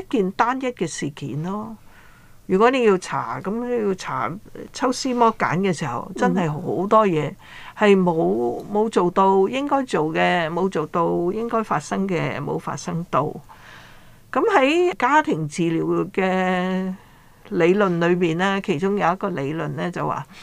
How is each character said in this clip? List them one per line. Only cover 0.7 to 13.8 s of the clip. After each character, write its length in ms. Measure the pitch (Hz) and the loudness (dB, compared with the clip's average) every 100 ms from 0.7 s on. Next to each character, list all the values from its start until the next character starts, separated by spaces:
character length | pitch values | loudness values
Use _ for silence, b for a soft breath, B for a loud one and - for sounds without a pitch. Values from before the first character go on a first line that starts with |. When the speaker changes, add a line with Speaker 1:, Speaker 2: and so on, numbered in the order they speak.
| 240 170 | -4 -6
Speaker 1:
事 240 | - 147 | -6 -8
件 300 | - 139 139 | -8 -8 -6
咯。 320 | 170 208 220 220 b b b b b b - | -6 -8 -10 -16 b b b b b b 0
如 100 | 185 | 4
果 100 | 240 | 4
你 140 | 269 | 4
要 140 | 226 185 | 4 4
查， 420 | - 135 117 131 | 0 -6 -6 -6
咁 100 | 185 226 247 | -6 -6 -4
你 220 | 240 208 | -2 -2
要 80 | 185 | -4
查 340 | - 131 117 185 - - - | -4 -4 -4 -6 -14 -16 -14
抽 180 | - 262 | -4 -2
絲 240 | 254 262 240 | -2 -2 2
剝 180 | 226 - | 2 2
繭 220 | 135 156 | -2 0
嘅 120 | 196 | 0
時 160 | - 147 | -2 -4
候， 240 | 120 - | -6 -8
Speaker 2:
嗯。 20 | - | -2
Speaker 1:
真 160 | 233 180 | 0 2
係 160 | 165 | 0
好 340 | 147 160 117 196 | -2 -4 -2 2
多 220 | 220 208 | 4 4
嘢 260 | 151 143 - B B B - | 0 -2 -8 B B B 2
係 180 | 208 190 | 6 6
冇， 680 | 180 165 175 220 240 226 160 | 4 2 2 2 -2 -4 -4
冇 200 | 202 220 | 0 2
做 200 | 220 180 | 2 2
到 380 | 185 190 196 196 | 4 4 4 2
應 180 | 254 285 | 0 0
該 180 | 277 | 0
做 300 | 254 180 156 | 0 0 0
嘅， 360 | 165 180 180 160 | 2 2 2 0
冇 180 | 170 190 | 0 -2
做 180 | 180 151 | -2 -2
到 440 | 180 170 175 175 | 0 0 0 0
應 160 | 214 233 | -2 -2
該 160 | 226 | -2
發 160 | 214 151 | 0 -2
生 260 | - 196 196 | -2 -4 -2
嘅， 360 | 165 147 107 | -2 -2 -4
冇 160 | 143 160 | -4 -6
發 160 | - - | -6 -8
生 300 | - 170 175 | -6 -6 -2
到。 140 | - 151 - - B B B | -2 -2 -6 -16 B B B